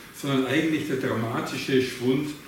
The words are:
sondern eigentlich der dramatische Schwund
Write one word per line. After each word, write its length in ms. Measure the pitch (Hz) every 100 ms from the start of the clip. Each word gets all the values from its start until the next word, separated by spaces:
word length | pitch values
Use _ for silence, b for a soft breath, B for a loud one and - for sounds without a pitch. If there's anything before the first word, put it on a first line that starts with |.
| B -
sondern 260 | 143 131 127
eigentlich 420 | 156 165 151 -
der 80 | 131
dramatische 840 | 127 113 117 139 - 135 - 131
Schwund 480 | - - 123 147 151 -